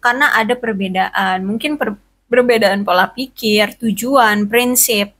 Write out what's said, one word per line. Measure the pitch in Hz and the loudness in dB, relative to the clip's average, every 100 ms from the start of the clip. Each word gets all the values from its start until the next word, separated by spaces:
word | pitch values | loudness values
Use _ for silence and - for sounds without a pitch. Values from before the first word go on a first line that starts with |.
karena | 240 240 285 | 0 0 0
ada | 220 220 247 | 0 0 -2
perbedaan, | 226 202 190 185 185 - 190 185 190 | -2 -4 -4 -2 -2 -2 -2 -2 -4
mungkin | 226 294 294 | -4 -4 -4
per-, | 240 208 _ _ _ | -4 -6 _ _ _
perbedaan | 240 247 226 208 196 | 2 4 4 2 0
pola | 202 180 196 | 0 2 0
pikir, | - 254 - 220 208 208 - | -2 -10 -4 0 0 0 -2
tujuan, | 233 202 233 277 220 208 208 | -4 -4 0 2 4 2 0
prinsip. | 233 247 247 - 214 202 _ | 0 2 0 0 0 -2 _